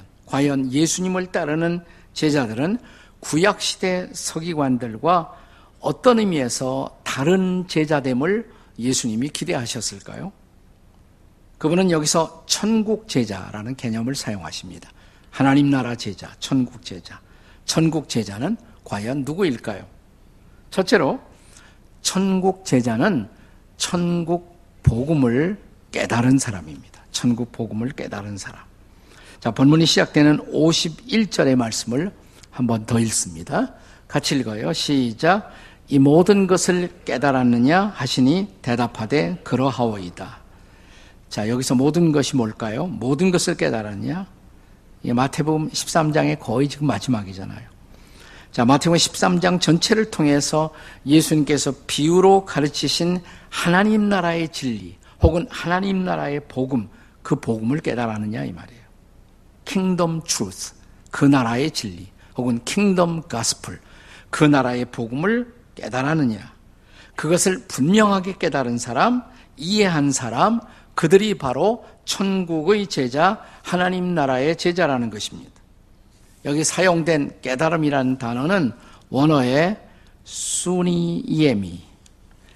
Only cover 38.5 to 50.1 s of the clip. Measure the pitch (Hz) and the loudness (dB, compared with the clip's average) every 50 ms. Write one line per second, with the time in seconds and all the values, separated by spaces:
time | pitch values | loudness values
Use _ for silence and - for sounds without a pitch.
38.5 | - - - 123 120 117 123 117 - - 113 107 139 147 170 170 180 - - - | -8 -8 -4 -2 -2 0 -2 -2 -4 -6 -6 -2 0 0 0 0 -4 -8 -6 -4
39.5 | 131 120 131 139 131 - 120 117 107 101 92 87 80 - 95 - - - - - | -2 0 0 0 0 0 -2 -2 -2 -4 -8 -12 -12 -12 -14 -16 -16 -20 -20 -20
40.5 | - - - - - - - - - - - - - - - - - 117 104 110 | -20 -20 -20 -20 -20 -20 -20 -20 -20 -20 -20 -20 -20 -20 -20 -12 -8 -6 -4 -2
41.5 | 120 123 131 - 139 123 135 151 151 175 175 160 147 147 135 - - 131 113 107 | -2 -2 0 0 2 2 2 4 4 4 4 4 4 2 2 0 0 0 0 -2
42.5 | 107 - 120 110 107 127 170 185 - - 110 127 147 156 185 190 175 170 - 185 | -2 -6 -6 -6 -4 -4 -6 -6 -6 -4 -2 -2 0 2 2 2 2 2 0 -2
43.5 | 165 165 170 147 123 113 107 104 101 98 104 131 151 185 202 - - - - - | -2 -2 -2 -2 -2 -2 -6 -6 -8 -6 -6 -6 -6 -6 -8 -10 -14 -20 -20 -20
44.5 | - - - - - - _ - - - - 127 120 120 131 139 - - 147 151 | -20 -20 -20 -20 -20 -20 _ -20 -16 -10 -4 -2 0 0 0 0 0 -2 0 0
45.5 | 156 156 156 143 - - - - - 175 156 151 147 151 143 147 151 151 - - | 0 0 -2 -4 -6 -6 -6 -2 0 2 2 2 2 2 2 2 0 -2 -4 -2
46.5 | 110 127 143 143 139 143 151 143 113 107 - - 123 107 101 95 95 95 95 101 | 0 0 0 0 -2 -2 -2 0 0 0 0 -2 -2 -2 -2 -6 -12 -12 -12 -12
47.5 | 101 101 - - - - - - - - - - - - - - - - - - | -14 -14 -16 -20 -20 -20 -20 -20 -20 -20 -20 -20 -20 -20 -20 -20 -20 -20 -20 -8
48.5 | - - 120 120 139 143 - 170 170 165 - - - - 202 185 180 175 180 180 | -2 2 4 4 4 4 4 4 2 2 2 0 -2 0 2 2 2 4 2 2
49.5 | 180 175 - - 156 170 - - 220 220 214 214 | 2 2 4 4 2 4 4 2 2 2 0 0